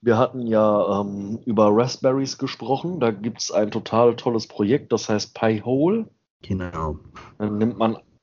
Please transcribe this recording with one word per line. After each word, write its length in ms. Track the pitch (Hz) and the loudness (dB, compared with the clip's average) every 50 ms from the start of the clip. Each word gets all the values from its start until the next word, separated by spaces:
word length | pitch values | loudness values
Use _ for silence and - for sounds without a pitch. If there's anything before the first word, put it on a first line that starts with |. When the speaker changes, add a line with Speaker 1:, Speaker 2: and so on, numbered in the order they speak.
Speaker 1:
Wir 160 | - 117 113 110 | 0 2 2 4
hatten 300 | 127 - 113 127 120 113 | 2 0 -2 -6 -4 0
ja, 540 | 110 107 107 107 104 104 92 95 101 101 | 2 4 4 4 4 2 2 2 0 0
ähm, 380 | 101 101 101 101 101 101 110 113 - | -2 -4 -6 -8 -6 -8 -8 -8 -6
über 220 | 123 110 107 107 104 | -2 2 4 6 6
Raspberries 680 | 104 110 123 131 - - - 131 131 135 135 131 - - | 6 4 2 2 -2 0 0 0 2 2 -2 -4 -6 -6
gesprochen. 600 | 135 131 - - 117 113 135 139 - 170 185 165 | -8 -8 -8 -8 -4 -4 -2 -2 -2 -6 -4 0
Da 100 | 127 113 | 0 0
gibt's 400 | 107 95 104 117 110 - - - | 0 -2 -4 -8 -6 -6 -8 -4
ein 200 | - 98 107 104 | -2 0 0 0
total 440 | 107 113 - - 110 113 120 120 117 | -2 -6 -6 -2 2 4 4 4 4
tolles 320 | 120 - 127 117 110 - - | 2 -2 -2 -2 -2 -4 -6
Projekt, 460 | - - 107 101 131 147 - - 120 | -4 -2 0 2 2 0 0 -2 -2
das 160 | 107 - - | -2 0 -2
heißt 240 | 107 104 - - _ | -2 -2 -2 -6 _
Pi-hole. 760 | - - 110 110 107 107 120 127 135 151 180 214 233 220 - _ _ _ _ _ _ | -2 0 0 0 0 -2 -2 0 2 2 2 2 0 -2 -6 _ _ _ _ _ _
Speaker 2:
Genau. 580 | - - 101 92 90 87 85 80 80 78 76 76 - - - - - - - _ | -8 -6 -6 -4 -4 -6 -6 -6 -6 -6 -6 -8 -12 -18 -20 -20 -20 -20 -12 _
Speaker 1:
Dann 200 | 107 107 104 104 | -6 -4 -2 0
nimmt 200 | 110 117 - 95 | 0 -2 0 0
man 200 | 113 113 110 - - _ _ _ | 0 -2 -2 -4 -10 _ _ _